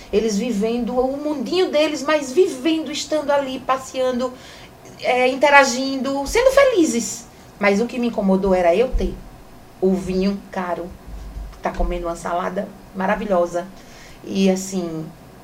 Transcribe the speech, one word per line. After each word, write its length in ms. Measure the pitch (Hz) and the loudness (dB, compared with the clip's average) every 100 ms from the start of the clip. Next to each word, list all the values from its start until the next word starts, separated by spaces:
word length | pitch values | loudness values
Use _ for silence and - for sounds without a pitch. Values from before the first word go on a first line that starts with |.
| - | -2
Eles 280 | 202 220 202 | 0 0 -2
vivendo 600 | 247 202 226 240 226 247 | -2 -2 -2 -2 -2 0
o 200 | 254 285 | 0 -2
mundinho 520 | 302 294 214 349 370 | -4 -4 -2 0 2
deles, 320 | 294 302 302 | 2 0 0
mas 300 | 269 311 262 | 0 0 0
vivendo, 580 | 262 381 262 277 320 262 | 2 2 2 -2 -2 -2
estando 400 | 285 - 311 277 | -8 -4 -4 0
ali, 280 | 285 269 262 | 0 0 -6
passeando, 760 | - 262 262 269 254 247 247 - - - - - - - | -4 -4 -4 -2 -2 0 -4 -6 -18 -20 -20 -20 -20 -8
é, 260 | - 247 254 | -2 2 2
interagindo, 1000 | 269 285 285 254 240 269 269 254 277 277 | 4 6 6 6 2 -4 -4 -4 -4 -2
sendo 240 | 427 523 | 4 4
felizes. 760 | 539 539 453 311 233 202 - - - - - | 6 6 6 2 2 -4 -8 -14 -20 -20 -2
Mas 180 | 202 202 | 2 2
o 80 | 233 | 0
que 120 | 254 | -2
me 80 | 240 | -2
incomodou 480 | 226 196 190 196 | 0 2 2 4
era 200 | 185 175 | 4 4
eu 140 | 180 254 | 4 2
ter 260 | - - - - - - - - - | 0 -2 -6 -14 -20 -20 -20 -20 -2
o 100 | 190 | 0
vinho 480 | 185 165 185 196 202 - | 0 0 0 0 -2 -8
caro, 380 | 190 180 170 175 - - - - - - - | -8 -6 -6 -8 -14 -16 -16 -14 -12 -14 -8
tá 100 | 185 | -6
comendo 340 | - 180 175 170 | -2 -2 -2 -4
uma 100 | 170 | -6
salada 500 | 185 175 185 180 190 - - 190 | -4 -2 -2 -4 -6 -10 -16 -4
maravilhosa. 680 | 190 208 220 185 175 170 190 - - - - - | -2 -2 0 0 0 -2 -6 -14 -20 -20 -20 -18
E, 240 | - 202 190 | -8 2 2
assim, 560 | 190 190 190 170 160 160 - - - | 2 -2 -6 -4 -6 -10 -14 -20 -20